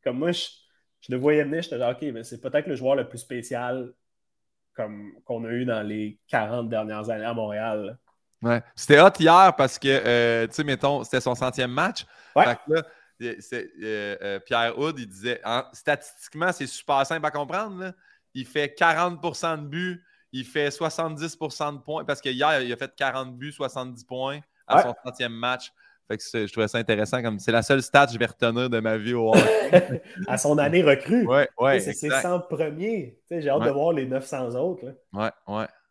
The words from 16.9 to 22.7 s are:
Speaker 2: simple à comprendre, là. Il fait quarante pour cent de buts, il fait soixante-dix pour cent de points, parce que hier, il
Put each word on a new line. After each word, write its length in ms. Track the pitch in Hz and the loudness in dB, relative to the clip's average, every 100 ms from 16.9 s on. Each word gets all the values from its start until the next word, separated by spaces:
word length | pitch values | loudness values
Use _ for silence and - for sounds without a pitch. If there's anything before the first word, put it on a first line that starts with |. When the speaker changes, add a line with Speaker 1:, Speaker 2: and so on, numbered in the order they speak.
| 139 | 0
Speaker 2:
simple 220 | 135 160 151 | 2 -2 -2
à 60 | |
comprendre, 480 | 147 143 175 220 185 | -4 -6 -6 -6 -8
là. 100 | 185 180 _ _ _ | -12 -14 _ _ _
Il 120 | 131 127 | -12 -6
fait 260 | 151 143 | -2 -4
quarante 480 | - 170 160 180 170 | 2 2 4 0 -2
pour 140 | 170 | -8
cent 240 | - 170 160 | -4 -4 -4
de 80 | 147 | -6
buts, 380 | 156 180 175 _ _ _ | -6 -6 -8 _ _ _
il 140 | 131 | -10
fait 260 | 123 156 143 | -6 -2 -2
soixante-dix 640 | - 160 - 165 151 160 | -2 -4 -2 -6 -6 -10
pour 180 | - 156 | -8 -10
cent 200 | - 147 | -6 -6
de 60 | 143 | -8
points, 260 | 127 156 | -10 -8
parce 160 | 156 139 | -4 -4
que 80 | 139 | -4
hier, 340 | 127 147 151 | 0 2 2
il 100 | 127 | -2